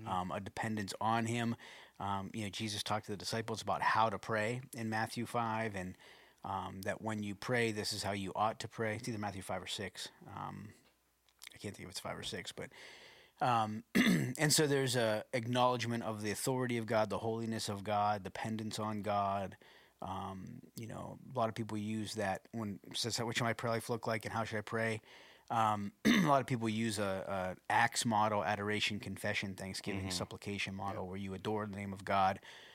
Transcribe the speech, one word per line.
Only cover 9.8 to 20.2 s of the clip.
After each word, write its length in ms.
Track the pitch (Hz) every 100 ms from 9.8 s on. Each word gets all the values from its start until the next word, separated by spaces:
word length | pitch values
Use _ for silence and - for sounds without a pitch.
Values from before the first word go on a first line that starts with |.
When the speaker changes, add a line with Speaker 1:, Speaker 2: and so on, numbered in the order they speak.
| 95 - - - - -
Speaker 2:
Um, 320 | 95 98 101 - _ _ _ _ _ _ -
I 40 | -
can't 160 | 104
think 120 | - 85
if 40 |
it's 100 | -
five 180 | 92 85
or 40 |
six, 300 | - 101 85
but, 160 | - 87 - - - - - - -
um, 400 | 131 117 107 107 -
<clears throat> 60 | - 247 175 127 -
and 140 | 151
so 140 | - 151
there's 260 | 139 131 123
a 280 | 113 107 -
acknowledgement 720 | 131 113 123 123 123 117 120
of 180 | 104 107
the 80 | 107
authority 460 | 98 - 127 123 120
of 100 | 110
God, 240 | 113 110
the 80 | 95
holiness 500 | 113 113 113 110 -
of 140 | 101
God, 400 | 101 104 104 104
dependence 560 | 92 - 113 110 107 104
on 240 | 107 107
God. 540 | 98 101 98 98 95 98 - - - -
Um, 580 | 92 95